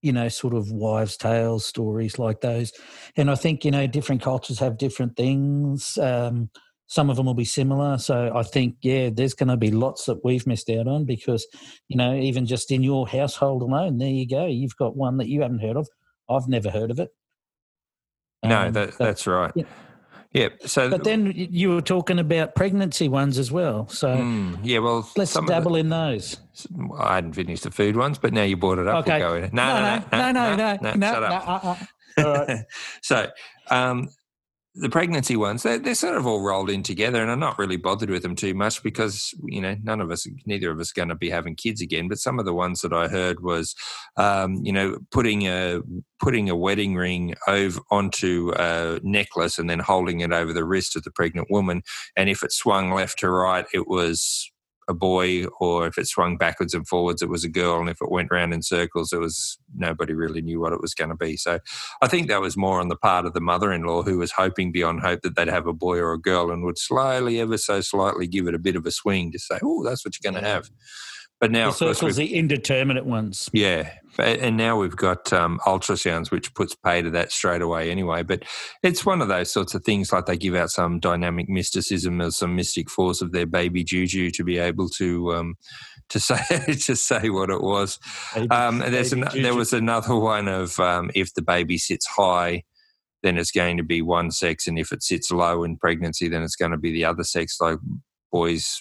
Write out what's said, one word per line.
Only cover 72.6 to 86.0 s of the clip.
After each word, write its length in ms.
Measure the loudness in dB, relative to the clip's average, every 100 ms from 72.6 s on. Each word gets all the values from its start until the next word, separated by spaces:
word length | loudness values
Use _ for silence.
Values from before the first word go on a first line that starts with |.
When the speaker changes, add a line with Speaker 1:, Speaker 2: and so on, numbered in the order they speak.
| 0 0 2 0
Speaker 1:
ones. 460 | 0 -2 -2 -6 -2
Speaker 2:
Yeah. 380 | 2 4 2 -2 -10 -10 0
A-, 200 | 2 2 2
and 100 | 2
now 220 | 2 2
we've 160 | 0
got, 380 | 2 0 0 2
um, 260 | 2 4 2 2
ultrasounds, 640 | 0 0 0 0 -2 -2
which 240 | -4 -4
puts 220 | -4 -4 -2
pay 260 | 0 2
to 80 | 2
that 220 | 0 0
straight 300 | 0 0 2
away 280 | 0 0 -2
anyway. 320 | -2 0 -2
But 220 | 0 -2 -4 -12 -12 0
it's 200 | 0 2
one 160 | 2 2
of 60 | 2
those 240 | 2 2
sorts 240 | 0 0
of 80 | -2
things, 300 | 0 0 2
like 140 | 0 0
they 100 | -2
give 180 | 0
out 160 | 0 0
some 300 | 0 0 0
dynamic 480 | 0 0 0 -2 -2
mysticism 720 | -2 0 -2 -2 -2 0 0
or 80 | -2
some 240 | -2 0
mystic 340 | 0 -2 -4 -4
force 320 | 0 0 0
of 120 | -2
their 140 | -2 0
baby 360 | 0 0 0
juju 480 | -2 0 0 0 -2
to 140 | -2
be 120 | -2 0
able 300 | 0 0 -2
to, 420 | -2 -2 0 0
um, 220 | -2 -4 -10 -16 -20 -20 -20